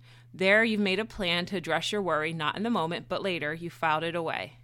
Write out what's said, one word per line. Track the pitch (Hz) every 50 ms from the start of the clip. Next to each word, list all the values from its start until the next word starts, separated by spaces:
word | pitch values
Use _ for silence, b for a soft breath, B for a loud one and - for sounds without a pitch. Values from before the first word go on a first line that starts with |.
| B B B B B B -
There, | - 185 190 202 214 226
you've | 233 220 208
made | 208 190 185 185
a | 190
plan | - - - 196 175 170 175 175
to | 170 202
address | 185 160 165 156 165 165 -
your | - 208
worry, | 196 175 156 151 151 160
not | 165 165 156 147 -
in | -
the | 208 233
moment, | 240 196 160 165 175 - -
but | - 185 -
later. | - 196 180 165 147 147
You | 160 165 170 170
filed | - - - 160 156 156
it | 160 170 165
away, | 170 165 156 - - 95 - - -